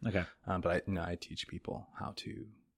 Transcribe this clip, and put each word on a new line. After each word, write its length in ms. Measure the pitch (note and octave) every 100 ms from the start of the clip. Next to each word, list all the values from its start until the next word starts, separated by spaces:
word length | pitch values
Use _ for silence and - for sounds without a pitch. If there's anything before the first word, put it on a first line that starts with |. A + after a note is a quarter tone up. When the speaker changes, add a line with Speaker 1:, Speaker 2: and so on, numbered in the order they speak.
| A2+
Speaker 1:
Okay. 180 | F#2+ E2+ - -
Speaker 2:
Um, 140 | F#2
but 120 | E2+
I, 100 | F2 -
no, 100 | F#2+
I 160 | E2+ F2
teach 300 | - D#2+ -
people 400 | F2 - - - -
how 140 | B1+ -
to 280 | - - G#2 A2 _